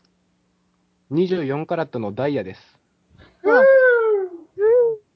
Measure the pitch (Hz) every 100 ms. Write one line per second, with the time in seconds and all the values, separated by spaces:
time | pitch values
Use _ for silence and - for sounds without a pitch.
0 | _ _ _ _ _ _ _ _ _ _
1 | _ 143 185 180 139 139 160 165 156 123
2 | 107 107 143 139 92 92 _ _ _ _
3 | _ _ - _ 381 480 539 539 508 480
4 | 440 415 370 339 320 370 427 480 466 440
5 | _